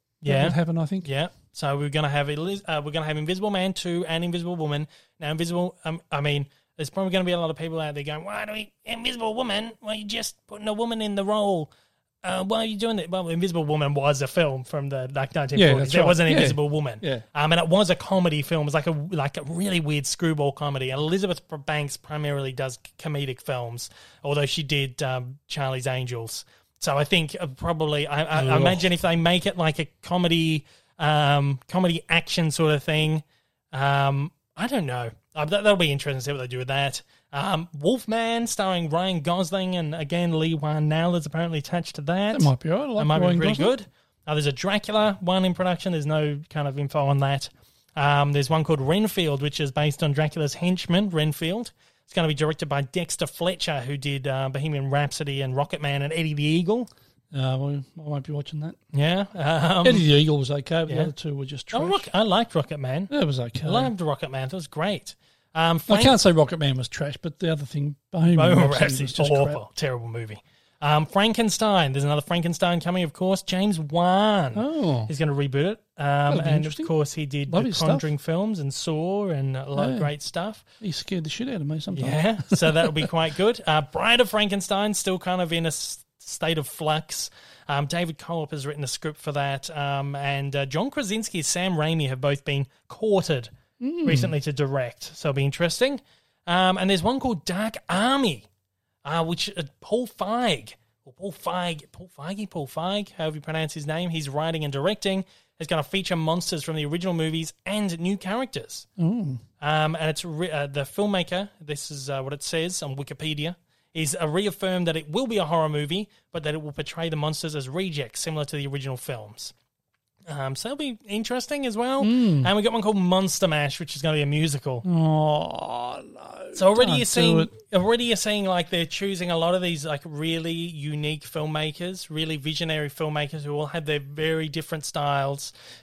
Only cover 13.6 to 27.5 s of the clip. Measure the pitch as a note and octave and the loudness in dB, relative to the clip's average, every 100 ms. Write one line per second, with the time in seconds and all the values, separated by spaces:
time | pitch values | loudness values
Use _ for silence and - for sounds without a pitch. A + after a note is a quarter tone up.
13.6 | D3 D3+ C#3+ C#3+ C#3 C3+ C3+ - D#3 C3 | 0 2 2 0 0 0 -2 2 0 0
14.6 | B2 D3+ C#3 C3+ C3 C#3 C3+ D#3+ C#3 A3+ | -6 -6 -4 -6 -4 -4 -2 -2 0 8
15.6 | E3+ C3 C3+ F3 - E3+ E3 - C3+ C#3+ | 8 8 4 6 6 6 6 6 4 4
16.6 | D3 D3+ C#3+ A2+ E3+ B2 - D3 D3+ E3+ | 2 0 -2 -4 -4 -4 -6 0 2 4
17.6 | E3 F#3 F#3 F3+ - F#3+ F3+ D3+ C#3 E3 | 4 4 4 2 2 2 2 0 0 0
18.6 | D3 D3+ D#3+ D3+ D#3+ E3+ C3+ - D3 E3 | 0 0 0 -4 -4 -2 -2 -4 -8 -4
19.6 | G3+ F3 D3+ D3 C#3 - E3 D3 C#3+ - | 0 0 0 -2 -2 -2 0 2 0 -2
20.6 | D3 C#3 C3 C3+ D3+ F#3+ F#3+ C3+ - D3+ | -4 -4 -4 -2 0 0 0 -4 -8 -10
21.6 | C#3 D3+ C#3+ - - D3+ D3 C#3+ C3+ B2+ | -4 -2 -4 -8 -10 -6 -4 -4 -4 -6
22.6 | C3 B2 - - E3 D3 C#3 B2 - B2+ | -8 -8 -18 -12 -6 -4 -4 -8 -6 -6
23.6 | A#2+ A#2+ - - - _ C#3+ D3 C#3+ - | -6 -10 -12 -16 -20 _ -2 0 0 -2
24.6 | C#3+ D3 C3+ A#2+ C#3 B2+ B2 C#3 - D3 | -2 -2 -2 -4 -4 -4 -8 -14 -10 -6
25.6 | C3+ C3 C3 B2+ A#2+ A#2+ A2+ - - _ | -4 -4 -4 -4 -4 -6 -8 -12 -14 _
26.6 | _ - - C#3+ D3 F3+ D#3 - D#3+ | _ -6 -2 0 4 2 2 -6 -8